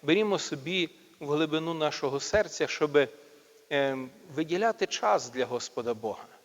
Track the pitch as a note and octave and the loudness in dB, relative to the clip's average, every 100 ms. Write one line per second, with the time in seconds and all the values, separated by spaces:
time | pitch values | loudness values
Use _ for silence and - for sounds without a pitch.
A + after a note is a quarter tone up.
0 | C#3+ F3+ G#3+ F#3 - C#3+ C3+ F#3 E3 - | 4 4 4 0 -2 -8 -4 -2 -2 -6
1 | - - D3 D3 D#3 D#3 D#3+ E3 D3+ - | -20 -12 -2 0 2 0 -2 -2 -2 0
2 | C#3 C#3 - G#3 G3+ - D3+ - D#3 D3 | -2 -2 0 0 0 -2 -4 0 4 4
3 | C#3 - - - - - _ C#3+ C#3 C3 | 4 -2 -20 -20 -20 -20 _ 0 0 -2
4 | B2+ - - C#3+ D#3+ F3 A3+ G#3+ F#3 - | -8 -14 -12 -6 -2 0 0 0 -2 0
5 | A3 G3+ B2+ B2 A#2+ B2 - - A#2 A2 | 2 2 0 -4 -2 -2 -6 -6 -4 -4
6 | A2 G2 - - | -4 -8 -12 -20